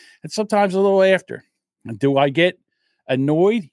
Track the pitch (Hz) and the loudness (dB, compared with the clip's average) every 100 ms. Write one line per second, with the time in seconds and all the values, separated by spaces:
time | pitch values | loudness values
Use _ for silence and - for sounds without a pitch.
0 | - _ 160 - 214 214 202 185 196 196 | -20 _ -12 -8 -2 0 0 0 0 2
1 | 190 185 - - - _ _ _ 117 107 | 2 2 -2 -16 -18 _ _ _ -14 -4
2 | 139 135 143 135 175 - _ _ _ _ | 0 2 0 2 0 -2 _ _ _ _
3 | - 131 139 156 190 233 151 | -6 -2 0 2 2 0 -6